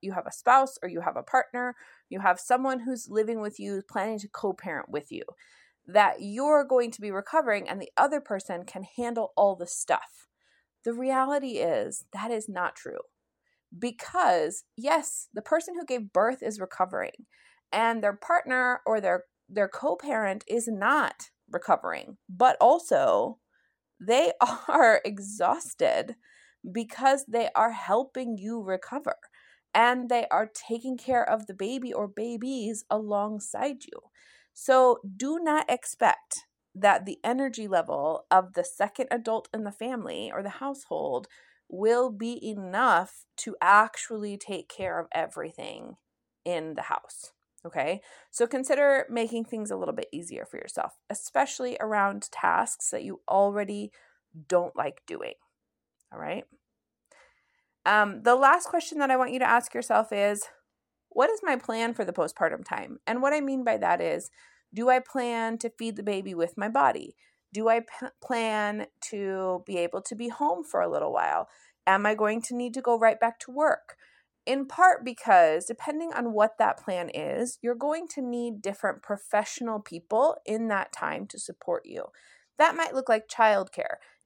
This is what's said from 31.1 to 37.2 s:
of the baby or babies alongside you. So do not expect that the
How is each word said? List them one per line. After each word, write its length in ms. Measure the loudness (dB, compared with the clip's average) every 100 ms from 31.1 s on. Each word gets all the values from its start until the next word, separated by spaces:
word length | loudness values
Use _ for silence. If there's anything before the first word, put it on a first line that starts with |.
| 0
of 240 | 2 -2 -4
the 80 |
baby 380 | -8 -6 -6 -6
or 160 | -6 -6
babies 760 | -6 -8 -6 -6 -4 -4 -6 -4
alongside 960 | -4 -2 -2 -2 -6 -8 -6 -6 -6
you. 160 | -14 -18 -20 _ _ _ _
So 460 | -6 4 8 8 6 -2 -6
do 220 | -4 -2
not 300 | 2 2 2
expect 680 | -2 -4 0 2 2 _ -14 -14 _ _
that 320 | 2 4 4 0
the 120 | -6